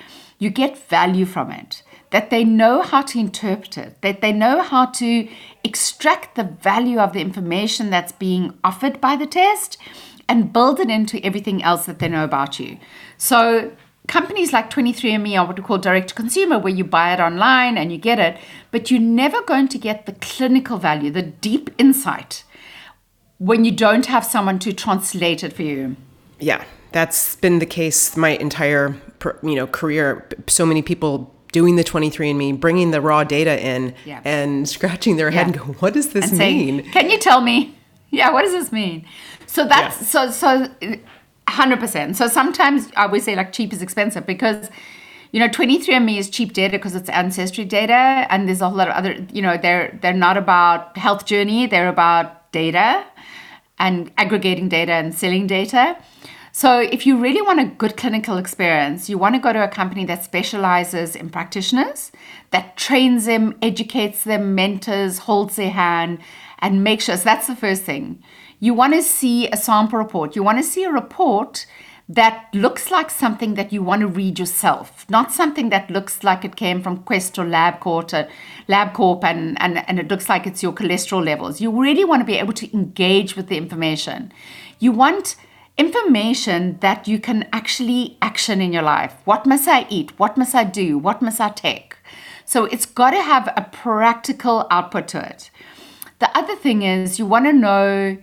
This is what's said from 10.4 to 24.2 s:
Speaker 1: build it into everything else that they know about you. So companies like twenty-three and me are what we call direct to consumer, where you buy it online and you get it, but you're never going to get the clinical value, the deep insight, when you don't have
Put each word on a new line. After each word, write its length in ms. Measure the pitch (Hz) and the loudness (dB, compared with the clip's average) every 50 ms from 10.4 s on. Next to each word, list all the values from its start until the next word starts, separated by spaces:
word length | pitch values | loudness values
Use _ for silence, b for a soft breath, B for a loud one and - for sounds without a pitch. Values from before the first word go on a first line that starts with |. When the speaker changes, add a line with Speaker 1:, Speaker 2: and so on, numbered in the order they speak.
| 196 - - | 2 2 4
Speaker 1:
build 260 | 233 247 269 277 - | 4 4 4 4 2
it 100 | - 226 | 0 0
into 320 | 220 220 214 - - 190 185 | 0 0 0 -2 -4 -4 -4
everything 360 | 196 190 208 202 214 196 185 | -4 -4 -4 -4 -4 -2 0
else 240 | - 170 175 165 - | 0 0 0 0 -2
that 140 | 185 170 - | -8 -6 -4
they 80 | 175 165 | -4 -2
know 160 | 170 156 151 | -2 -2 -2
about 360 | - 147 139 139 139 - - | -2 -2 -2 -4 -4 -6 -10
you. 180 | 123 - - - B B B B B B B B | -12 -12 -14 -16 B B B B B B B B
So 560 | - - 262 233 233 233 233 226 214 - - b b b b _ _ - | -2 2 4 4 6 6 4 2 0 -2 -10 b b b b _ _ -2
companies 460 | - 349 294 - 392 392 339 277 262 | -2 -2 0 -2 -2 -2 -2 0 0
like 160 | 226 220 - | 0 -2 -2
twenty-three 420 | - 277 240 240 233 - - 220 | -2 0 0 0 0 -2 -2 0
and 120 | 214 208 208 | 0 0 0
me 120 | 208 202 | 0 0
are 100 | 190 175 | 0 0
what 120 | 175 180 196 | 0 -2 -8
we 80 | 190 | -4
call 140 | - 208 190 | -2 -2 0
direct 300 | 190 190 185 185 185 185 | 2 2 2 2 0 -2
to 60 | - | -8
consumer, 420 | - 220 247 - 370 392 339 285 214 | -8 -6 -4 0 0 2 2 2 0
where 140 | 185 190 190 | 0 0 -2
you 120 | 185 175 | -2 -2
buy 280 | 160 170 165 170 175 180 | 0 0 2 2 2 2
it 60 | 180 | 2
online 580 | 170 170 170 180 214 254 262 254 247 247 233 185 | 0 0 0 2 2 4 4 4 2 2 0 -2
and 140 | 156 170 | -2 -4
you 60 | 170 160 | -4 -4
get 220 | 208 226 233 220 | -2 0 2 2
it, 180 | 175 165 - B B B B B B B | 2 0 0 B B B B B B B
but 180 | B 233 226 - | B -4 0 2
you're 120 | 254 240 | 2 2
never 400 | 226 226 233 240 269 302 427 480 | 4 4 4 2 2 2 0 -2
going 260 | 466 - 294 269 277 262 | -2 0 2 2 2 0
to 80 | - - | -2 -4
get 280 | - 214 214 214 - | -6 -6 -6 -8 -8
the 80 | 202 190 | -14 -14
clinical 640 | - - - - - 262 247 254 262 262 - 240 185 | -12 -12 -12 -6 -2 0 2 2 2 2 0 -6 -2
value, 320 | 180 160 151 151 143 147 | 0 0 0 0 -2 -4
the 140 | 147 185 175 | -4 -4 -6
deep 480 | 156 - - - 214 226 294 - - - - | -6 -8 -6 -4 -2 -2 -2 -4 -4 0 4
insight, 680 | 254 269 269 - - 175 - - - - - - - B B B B B B B B B B B _ _ _ _ _ _ _ - | 6 6 6 4 0 -4 -6 -6 -8 -14 -16 -16 -16 B B B B B B B B B B B _ _ _ _ _ _ _ -4
when 260 | 185 190 233 226 226 | 0 2 4 4 4
you 60 | 233 | 4
don't 340 | 170 - 226 214 220 240 262 | 4 4 4 4 4 4 2
have 180 | - 254 233 | 2 0 0